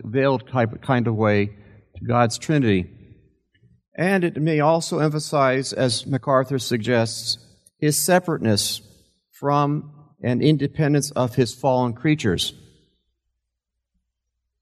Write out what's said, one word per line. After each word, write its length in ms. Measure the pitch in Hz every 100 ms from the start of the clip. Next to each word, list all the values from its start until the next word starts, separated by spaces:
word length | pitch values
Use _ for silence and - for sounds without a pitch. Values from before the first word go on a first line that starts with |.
veiled 440 | 110 127 135 131 -
type, 340 | 127 113 113
kind 240 | - 127 117
of 80 | 107
way, 320 | 110 104 101
to 580 | - - - _ - 110
God's 320 | 120 120 -
Trinity. 540 | - 151 120 98 85 - - - _ _ _ _ _ _ _ -
And 260 | 175 196
it 160 | 170 139
may 200 | 156 151
also 400 | 147 165 160 165
emphasize, 760 | 156 151 147 151 135 131 131
as 320 | - 127 113 -
MacArthur 540 | 135 - 131 131 135
suggests, 800 | - 123 107 120 113 - - - - _ _ -
his 260 | 151 147 -
separateness 760 | 180 180 156 113 98 - - - _ _ _ _
from 600 | - 139 147 143 147 - - - _
and 220 | - 123
independence 680 | 147 156 143 - 151 147 139
of 240 | - 123 127
his 200 | 117 -
fallen 380 | 143 127 123
creatures. 600 | 117 160 151 110 85 - - - _ _ _ _ _ _ _ _ _ _ _ _ _ _ _ _ _ _ _